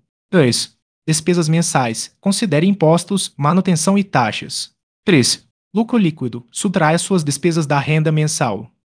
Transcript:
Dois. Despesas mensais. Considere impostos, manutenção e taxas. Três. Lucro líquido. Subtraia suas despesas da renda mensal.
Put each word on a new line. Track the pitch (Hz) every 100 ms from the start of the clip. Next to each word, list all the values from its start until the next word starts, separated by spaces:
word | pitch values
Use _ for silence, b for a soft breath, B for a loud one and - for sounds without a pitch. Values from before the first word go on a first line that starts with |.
| _ _ _
Dois. | 185 127 117 - _ _ _ -
Despesas | 156 - 175 156
mensais. | 165 165 147 123 113 - _
Considere | 196 196 220 143 185
impostos, | 202 156 170 - 196 - -
manutenção | 143 175 185 165 - 202
e |
taxas. | 196 139 113 - - - - _ _ _
Três. | - 156 117 - _ _ _
Lucro | 196 226 240
líquido. | 175 151 127 120 -
Subtraia | - 202 175 156 170
suas | - 190
despesas | 147 139 175 165
da | 143 143
renda | 131 156 156
mensal. | 156 151 - 127 98 - _ _